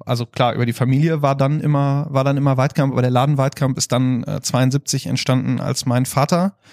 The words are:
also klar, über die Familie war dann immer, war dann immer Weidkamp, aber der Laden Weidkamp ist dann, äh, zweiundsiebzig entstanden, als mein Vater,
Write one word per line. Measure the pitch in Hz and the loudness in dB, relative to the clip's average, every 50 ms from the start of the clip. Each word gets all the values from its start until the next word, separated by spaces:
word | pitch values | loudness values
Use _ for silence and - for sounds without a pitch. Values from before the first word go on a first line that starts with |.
| - | -6
also | - 127 120 117 | -4 -2 -2 -4
klar, | - - - 127 120 113 | -4 -2 0 0 0 2
über | - 120 | 0 0
die | 117 113 | -2 0
Familie | - 131 127 131 139 156 165 160 151 | 0 0 2 2 2 2 2 0 0
war | 143 139 139 | 0 0 2
dann | 139 175 165 151 156 | 2 0 0 0 0
immer, | - 151 147 139 143 139 139 143 156 160 | 0 0 0 2 2 0 0 -2 -2 -2
war | 139 135 131 | -2 0 0
dann | 139 139 139 | 2 0 2
immer | 139 143 135 | 2 2 2
Weidkamp, | 127 131 147 - - 143 135 127 | 2 0 0 0 0 0 0 2
aber | 127 123 | 0 0
der | 123 | 2
Laden | 123 123 131 147 151 | 2 2 2 2 2
Weidkamp | 139 135 135 - - 143 131 127 | 2 0 -2 -2 -2 -2 -2 -2
ist | - - - - | -2 -2 -2 0
dann, | 127 131 127 127 117 - | 0 0 0 0 -2 -4
äh, | - 101 - | -4 -6 -6
zweiundsiebzig | - - - 123 131 131 131 143 - - - 135 - | -4 -2 0 2 2 2 2 0 -2 -2 -6 -4 -4
entstanden, | - 120 117 - - 127 131 127 - 131 - | -4 -4 -2 0 0 0 0 0 0 -2 -2
als | - - 127 - - | -2 -4 -4 -4 -2
mein | 131 120 127 131 | 0 0 0 0
Vater, | - - 131 139 - 180 170 180 196 - _ _ - | 0 0 0 0 2 2 0 0 0 -4 _ _ -20